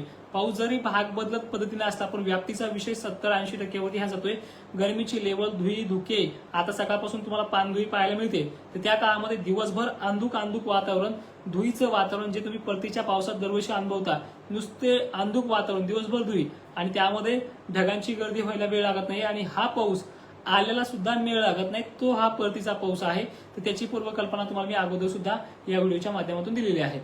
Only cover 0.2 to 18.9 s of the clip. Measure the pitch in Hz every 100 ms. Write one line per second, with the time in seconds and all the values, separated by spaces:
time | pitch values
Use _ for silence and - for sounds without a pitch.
0.2 | - 190 226 202 233 254 240 202 208 202
1.2 | 214 226 - 214 208 214 208 - 196 202
2.2 | 190 185 208 208 220 208 226 220 208 -
3.2 | 208 196 196 190 185 196 190 202 202 190
4.2 | 190 220 - - - 185 202 220 226 226
5.2 | 196 190 214 185 185 220 190 185 - 214
6.2 | 160 - - 175 175 202 202 208 208 220
7.2 | 202 208 208 196 196 196 214 202 196 208
8.2 | 220 185 147 - - 185 208 214 220 214
9.2 | 214 220 175 196 202 185 240 - 202 202
10.2 | 240 226 208 220 208 196 196 185 208 220
11.2 | - - 190 175 240 233 247 214 190 202
12.2 | 208 202 214 220 - 190 208 233 208 190
13.2 | 190 185 196 202 202 202 196 196 175 151
14.2 | - - - 214 - - 254 247 - 190
15.2 | 208 254 240 214 202 190 180 220 214 240
16.2 | 214 196 - - - - 185 196 190 214
17.2 | 220 247 - - - 185 185 208 220 220
18.2 | 214 214 208 208 202 208 202